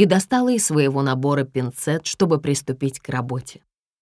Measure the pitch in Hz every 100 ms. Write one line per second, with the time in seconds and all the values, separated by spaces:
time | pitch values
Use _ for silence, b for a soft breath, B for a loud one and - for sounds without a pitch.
0 | 202 185 - 254 247 240 - 151 139 135
1 | 139 131 139 143 131 135 127 - - 160
2 | - - 185 151 151 139 - 131 139 -
3 | - 127 123 127 - - _ _ _ _